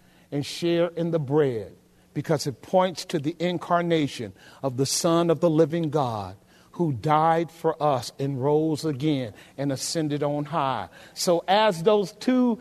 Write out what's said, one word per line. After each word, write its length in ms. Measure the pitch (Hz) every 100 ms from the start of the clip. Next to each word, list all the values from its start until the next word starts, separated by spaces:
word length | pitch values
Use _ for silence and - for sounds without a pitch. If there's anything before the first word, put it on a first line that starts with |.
| _ _ _
and 120 | 143
share 440 | 135 - 170 170 170
in 220 | 170 170
the 80 | 165
bread, 540 | 131 147 143 113 90 - _ _ _
because 320 | - - 151 151
it 160 | 123
points 420 | - 190 185 160 -
to 120 | 170
the 180 | 143 170
incarnation 960 | 175 175 - 175 175 165 143 - 107 - - -
of 140 | 135 123
the 100 | 135
Son 440 | - 170 165 170
of 100 | 160
the 100 | 175
living 400 | 156 160 170 160
God, 460 | 151 127 110 92 95 _ _ _
who 200 | - 170
died 580 | 123 151 151 160 165 165
for 320 | - 160 156
us 300 | 147 131 110 -
and 240 | 139 139
rose 420 | 135 151 160 151
again 500 | 156 131 156 139 120 - - -
and 120 | 143
ascended 500 | 131 - 165 156 143
on 240 | 147 147 147
high. 420 | 160 135 120 92 - -
So 320 | - - 170 -
as 360 | 202 220 165
those 300 | 165 214 190
two 460 | - - 254 247 226